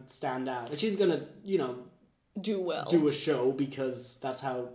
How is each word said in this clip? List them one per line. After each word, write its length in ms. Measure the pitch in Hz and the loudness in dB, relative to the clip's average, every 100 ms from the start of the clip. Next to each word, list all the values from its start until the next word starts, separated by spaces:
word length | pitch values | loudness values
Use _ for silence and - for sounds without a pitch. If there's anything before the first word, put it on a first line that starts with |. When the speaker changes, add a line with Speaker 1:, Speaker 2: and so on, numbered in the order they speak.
| - | -10
Speaker 1:
stand 420 | - 147 127 131 | -6 -4 -2 -4
out. 220 | 123 120 | -4 -4
And 80 | 147 | -2
she's 160 | 220 196 | 0 4
gonna, 300 | 185 147 - - | 4 2 -2 -12
you 140 | 202 190 | 0 0
know, 220 | 131 123 - - _ _ _ 208 | 0 -4 -12 -20 _ _ _ -8
Speaker 2:
Do 220 | 190 196 | -4 -2
well. 260 | 180 151 - | -2 -4 4
Speaker 1:
do 200 | 170 151 | 6 6
a 20 | |
show 400 | 143 160 135 127 | 4 2 2 2
because 680 | 135 139 139 131 123 - - | 2 0 -2 -4 -4 -10 -8
that's 180 | 135 131 | -6 -4
how, 300 | 135 123 123 | -4 -4 -6